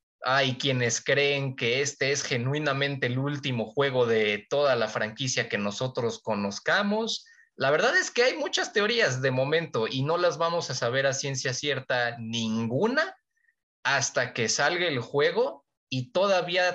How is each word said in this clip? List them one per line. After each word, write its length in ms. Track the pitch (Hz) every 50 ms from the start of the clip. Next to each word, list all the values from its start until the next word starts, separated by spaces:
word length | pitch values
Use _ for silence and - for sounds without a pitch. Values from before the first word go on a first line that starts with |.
| _ _ _ -
Hay 340 | 117 123 131 139 135 131 123
quienes 480 | - - 139 131 127 123 113 - - -
creen 520 | 147 139 139 143 143 143 139 139 135 131
que 260 | - 127 117 123 135
este 280 | 143 139 - - 139 135
es 120 | 143 139
genuinamente 840 | - - 139 117 120 131 143 151 151 143 135 139 139 143 143 127 131
el 120 | 120 123 131
último 480 | 135 143 147 139 139 135 123 117 107
juego 400 | 104 - 143 139 139 127 127 120
de 400 | 113 113 110 107 107 104 101 - -
toda 280 | 143 143 147 139 127
la 120 | 117 110 110
franquicia 600 | 113 117 107 107 107 - 135 127 - 123 113 -
que 100 | 113 104
nosotros 640 | 101 101 101 - 131 131 - 131 117 113 110 -
conozcamos. 1040 | - 113 107 101 101 98 101 - - 156 165 190 208 202 208 220 226 214 - - - - - _ _ _ _
La 160 | - 131 135
verdad 240 | 151 160 202 262 339
es 140 | - - -
que 120 | - 240
hay 140 | 247 269 - 311
muchas 340 | 285 - - 359 349 -
teorías 480 | - 214 202 214 240 233 214 139 127 127
de 100 | 135 135
momento 560 | 127 131 135 143 156 170 165 - - 120 110
y 160 | - 131 131
no 140 | 135 151 165
las 220 | 175 180 175 147 151
vamos 320 | 165 170 170 170 - -
a 40 | 131
saber 320 | - 123 117 127 135 135
a 60 | 135
ciencia 400 | 131 - - 139 139 127 - 131
cierta 640 | 127 - 147 147 135 127 127 - 131 123 120 117 120 120
ninguna 960 | 113 113 117 117 113 110 110 113 117 113 123 143 202 233 269 302 330 381 370 _ _ _ _ _ _ _ _ _ _ _ _ _ -
hasta 480 | 127 139 131 123 - - 139 123 123
que 160 | - 131 113 107
salga 400 | - - 143 151 175 170 180 170
el 120 | 143 123
juego, 640 | 117 - - 143 147 170 170 214 254 285 330 - _ _ _ _ _ -
y 220 | 131 131 127 -
todavía 640 | - 180 196 202 190 180 160 165 175 185 180 180